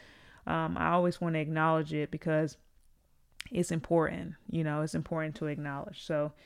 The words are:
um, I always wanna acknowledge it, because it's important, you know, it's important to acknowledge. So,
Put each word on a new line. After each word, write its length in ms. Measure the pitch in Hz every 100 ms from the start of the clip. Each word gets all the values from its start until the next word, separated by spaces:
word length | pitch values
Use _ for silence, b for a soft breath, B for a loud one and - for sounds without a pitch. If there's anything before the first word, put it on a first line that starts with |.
| B B B B -
um, 320 | 165 160 170
I 120 | 160
always 320 | 175 175 -
wanna 180 | 170 160
acknowledge 540 | 156 156 160 160 151
it, 180 | 151 147
because 460 | 156 165 156 160 - _ - - _ _ _ _ - -
it's 200 | 208 175
important, 640 | 160 - 165 156 165 170 - -
you 120 | 165
know, 180 | 156 151
it's 120 | 156
important 420 | 160 - 165 156 147
to 120 | 151
acknowledge. 560 | 147 147 139 208 - -
So, 280 | 151 147 -